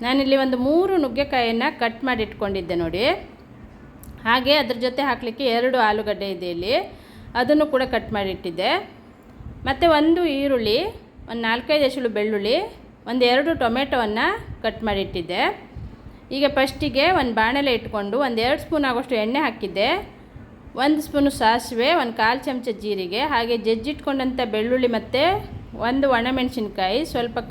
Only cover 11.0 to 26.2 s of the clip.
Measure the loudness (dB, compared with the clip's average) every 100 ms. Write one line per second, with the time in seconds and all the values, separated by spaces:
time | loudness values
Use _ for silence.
11 | -18 -20 -10 -4 -2 -2 2 2 2 0
12 | -2 -2 0 0 0 0 -2 -10 -20 -16
13 | -4 2 4 4 2 2 0 0 0 0
14 | 0 0 0 -2 -8 -6 -6 -4 -2 -2
15 | -2 -6 -4 -2 -2 -2 -10 -14 -14 -16
16 | -20 -20 -8 0 2 2 0 0 -2 2
17 | 4 4 2 2 2 2 2 0 -2 -6
18 | -2 -2 0 0 0 0 -2 0 0 0
19 | 0 -2 0 0 0 -2 -6 0 0 0
20 | -4 -16 -20 -20 -20 -20 -12 -2 2 2
21 | 0 2 2 4 2 2 0 0 2 4
22 | 2 2 2 2 -2 -4 -4 -6 -4 -4
23 | -2 -2 0 0 0 0 0 -2 -2 -6
24 | -4 -2 -2 -2 -2 0 0 2 2 0
25 | -2 2 2 2 -4 -14 -14 -4 -2 2
26 | 2 2